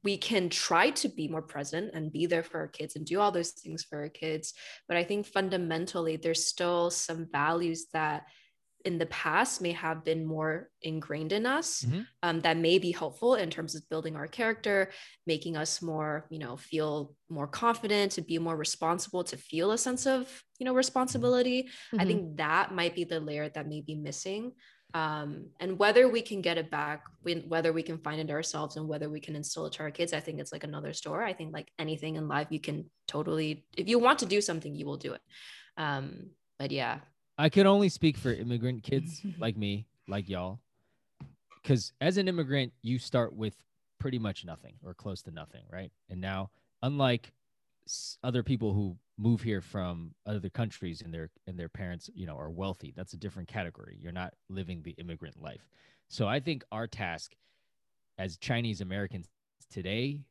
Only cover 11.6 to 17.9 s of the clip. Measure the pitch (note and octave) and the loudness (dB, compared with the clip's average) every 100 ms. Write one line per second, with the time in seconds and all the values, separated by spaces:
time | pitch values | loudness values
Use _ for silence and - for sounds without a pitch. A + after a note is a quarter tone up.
11.6 | D#4+ - B2 D#3+ A#3+ _ F3 E3 E3 D#3+ | 0 -2 0 -2 -4 _ 0 4 4 4
12.6 | E3 F#3 F3 E3 E3+ - A#3+ B3 F3 D#3+ | 6 6 4 0 -4 0 4 4 2 -2
13.6 | E3 D#3 - D#3+ D#3+ D#3 D3 - A3+ A3 | -6 -8 -4 -4 -4 -6 -8 0 0 0
14.6 | A3 G3 F#3+ - - - - D#3 E3 D#3+ | 2 4 2 -2 -18 -10 -2 0 0 -2
15.6 | D#3+ - E3+ D#3 D3+ D3+ D#3 D#3+ C3+ C3 | -2 -2 -2 -2 0 -2 -6 -10 -8 -10
16.6 | - D#3 D3+ D3+ C#3+ - _ D#3+ C#3+ - | -4 -2 0 0 -6 -12 _ -6 -4 2
17.6 | A#3 A3+ A3 | 2 2 2